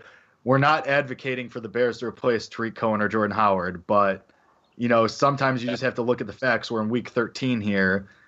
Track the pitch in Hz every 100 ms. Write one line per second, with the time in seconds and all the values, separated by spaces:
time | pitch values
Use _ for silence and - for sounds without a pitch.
0 | - - _ _ 120 135 143 156 139 143
1 | 131 127 131 127 120 123 107 113 123 117
2 | 117 - 127 113 - - 113 - 113 107
3 | 104 113 104 101 104 95 87 90 - 104
4 | 98 92 - _ _ _ _ - 120 117
5 | 110 - 139 139 135 127 123 120 127 120
6 | 120 120 104 - 131 110 - 113 107 120
7 | - 123 110 - 131 117 104 98 95 98
8 | 98 _